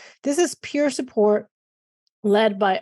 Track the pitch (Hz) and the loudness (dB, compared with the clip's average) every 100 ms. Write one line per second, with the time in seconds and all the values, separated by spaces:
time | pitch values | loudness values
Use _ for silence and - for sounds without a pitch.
0 | - _ 277 285 339 - - 285 294 277 | -20 _ -4 -2 -2 -4 -8 -2 -2 -2
1 | 254 226 208 208 - _ _ _ _ _ | -6 0 2 2 -4 _ _ _ _ _
2 | _ _ 208 208 220 196 196 190 | _ _ 0 2 2 0 0 -2